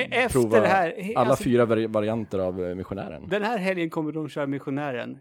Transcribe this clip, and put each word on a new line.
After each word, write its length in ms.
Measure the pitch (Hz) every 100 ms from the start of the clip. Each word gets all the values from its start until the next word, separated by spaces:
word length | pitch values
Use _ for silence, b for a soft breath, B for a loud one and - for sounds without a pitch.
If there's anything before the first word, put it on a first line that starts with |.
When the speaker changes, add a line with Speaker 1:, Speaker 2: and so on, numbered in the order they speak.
| 254
Speaker 1:
efter 280 | 247 247 131
Speaker 2:
prova 200 | 113 156
Speaker 1:
det 80 | 190
här, 220 | 190 165 -
he-, 160 | 190 226
Speaker 2:
alla 140 | 120
Speaker 1:
alltså, 140 | 131
Speaker 2:
fyra 220 | 135 120 117
vari-, 220 | 110 113
varianter 460 | 107 104 113 104 98
av, 240 | 92 92
eh, 120 | 90 90
missionären. 520 | 90 98 - 76 -
Speaker 1:
Den 140 | 202
här 140 | 208 233
helgen 320 | 190 185 165
kommer 220 | 170 151
de 180 | 156 147
köra 180 | 156 143
missionären 720 | 139 147 139 147 123 120 135